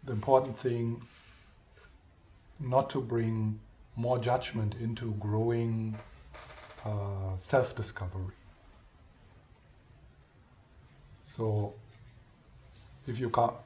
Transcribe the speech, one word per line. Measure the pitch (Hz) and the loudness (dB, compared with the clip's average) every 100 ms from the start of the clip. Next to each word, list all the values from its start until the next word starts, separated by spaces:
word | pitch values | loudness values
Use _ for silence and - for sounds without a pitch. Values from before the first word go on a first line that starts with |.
the | - | -4
important | 113 123 131 131 110 | -4 6 6 6 -2
thing, | 127 120 117 117 - - - - - - - - - - - - - - - - | -2 0 0 -2 -10 -20 -20 -20 -20 -20 -20 -20 -20 -20 -20 -20 -20 -20 -20 -10
not | 131 127 135 | 2 4 4
to | 139 | -2
bring | 117 117 113 110 107 107 - - - - | 0 0 2 2 0 -2 -8 -20 -12 -4
more | 120 123 | 0 2
judgment | 120 123 - 113 104 117 | 4 2 0 -2 -2 0
into | 113 110 117 104 | -4 -4 -4 -4
growing, | 104 107 117 120 117 110 110 107 - - - - - - - - | 0 2 2 2 2 0 -2 -6 -10 -20 -20 -20 -18 -18 -18 -10
uh, | 107 104 98 98 95 92 | -4 -2 -2 -2 -2 -4
self-discovery. | - 139 - - 107 - 92 92 92 - - - - - - - - - - - - - - - - - - - - - - - - - - - - - | 2 2 2 -2 -6 -6 -6 -6 -8 -10 -20 -20 -20 -20 -20 -20 -20 -20 -20 -20 -20 -20 -20 -20 -20 -20 -20 -20 -20 -20 -20 -20 -20 -20 -20 -20 -20 -20
So, | - - 110 104 101 - - - - - - - - - - - - - - | -16 -4 0 2 0 -6 -20 -20 -20 -20 -20 -20 -20 -20 -20 -20 -20 -16 -8
if | 117 | -2
you | 127 | 2
can't | 120 117 - | 4 4 2